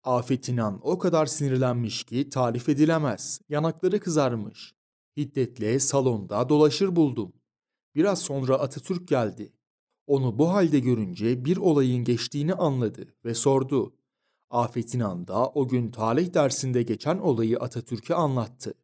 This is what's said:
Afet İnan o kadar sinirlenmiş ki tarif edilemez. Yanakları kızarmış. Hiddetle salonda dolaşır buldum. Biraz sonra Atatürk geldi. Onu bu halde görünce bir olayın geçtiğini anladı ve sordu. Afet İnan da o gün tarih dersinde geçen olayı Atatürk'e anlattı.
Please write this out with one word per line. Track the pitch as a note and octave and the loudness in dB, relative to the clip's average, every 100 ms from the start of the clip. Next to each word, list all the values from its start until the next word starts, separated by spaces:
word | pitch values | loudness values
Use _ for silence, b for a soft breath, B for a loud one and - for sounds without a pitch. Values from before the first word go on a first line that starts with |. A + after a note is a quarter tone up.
Afet | - B2 A#2+ C3+ - | 2 0 2 -2 0
İnan | A#2+ A2 F#2+ | -2 -2 -2
o | C#3 F#3 | -4 0
kadar | F#3 E3+ D#3 | 2 2 2
sinirlenmiş | - C#3+ C3 B2+ B2 A#2 - | 0 0 2 2 0 -4 -6
ki | - A#2+ C3+ | -6 -4 -2
tarif | C3+ A#2+ A#2 B2 | 0 0 0 -2
edilemez. | C#3 D#3 E3 D3 G2+ - - _ | 2 4 4 0 -4 -6 -10 _
Yanakları | D3 D#3+ D#3+ F#3 G#3 | -2 -2 0 0 0
kızarmış. | F#3+ D#3 C3+ A#2 G#2 - - _ _ _ _ - | 0 2 2 -2 -8 -14 -20 _ _ _ _ -8
Hiddetle | C#3+ C#3 B2 - G#2+ C3+ | -6 -4 -4 -2 -2 0
salonda | - C#3 C3 A2+ F#2+ G#2 C3 | 2 2 2 0 -4 -2 2
dolaşır | D3+ D3+ D3 G3 E3+ | 6 4 4 0 4
buldum. | D3 A#2+ F#2 _ _ _ _ _ _ C#3+ | 2 0 -8 _ _ _ _ _ _ 0
Biraz | G3 F3+ | 0 0
sonra | - C#3 C3 C3 | -2 -2 0 0
Atatürk | C3+ C#3 - F3 F3+ | 0 -6 -6 -8 -2
geldi. | C3+ A2 F#2 G#2 _ _ _ _ _ - | 0 0 -4 -16 _ _ _ _ _ -2
Onu | C#3 B2+ G#2+ | 0 2 2
bu | E3 | 2
halde | G3 E3+ C#3+ | 4 4 4
görünce | B2 A#2 G2 F2 A2 B2+ B2+ | 2 0 -2 -2 -2 0 0
bir | F3+ | 2
olayın | F#3 D3 B2+ B2 | 4 4 2 0
geçtiğini | A#2+ A#2+ - C#3+ D3+ | 0 -2 -2 -4 -2
anladı | F3+ E3+ C3 A2 F2+ - _ A#2 | 0 0 0 -2 -4 -18 _ -6
ve | |
sordu. | A2+ C#3 C3+ C3 C#3 G#2 _ _ _ _ _ _ | 0 2 2 2 0 -2 _ _ _ _ _ _
Afet | A#2+ A#2+ A#2+ A2+ | -2 -2 -4 -4
İnan | B2 A2 F2+ F2 | -2 -2 -4 -4
da | G2 B2+ | -2 0
o | D3 B2+ | 0 0
gün | B2 A#2 | -2 -4
tarih | A#2 A2+ B2 F3 | -4 0 0 0
dersinde | F3 C#3+ - C3 B2 | 2 0 0 -2 0
geçen | A2+ G#2+ D3 F#3 | 0 -2 -2 -2
olayı | F#3+ A2+ A2+ A#2+ | 0 0 0 0
Atatürk'e | A#2+ A#2+ - A2+ - E3+ | -4 -8 -8 -10 -2 0
anlattı. | D3+ B2+ A2 - G#2+ - | 0 0 -4 -8 -14 -14